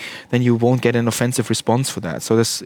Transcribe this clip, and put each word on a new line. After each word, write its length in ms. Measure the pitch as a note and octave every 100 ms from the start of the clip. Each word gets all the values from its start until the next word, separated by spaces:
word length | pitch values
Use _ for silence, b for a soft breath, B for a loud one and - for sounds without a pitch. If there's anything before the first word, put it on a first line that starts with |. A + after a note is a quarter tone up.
| B B B
then 140 | B2
you 100 | B2 A#2
won't 260 | A#2 B2+
get 140 | A#2 A#2
an 120 | A#2
offensive 420 | - B2 B2 A2+
response 400 | A2+ - A#2 C3+
for 120 | -
that. 200 | F2 C2
So 140 | - A2
this, 240 | A2+ -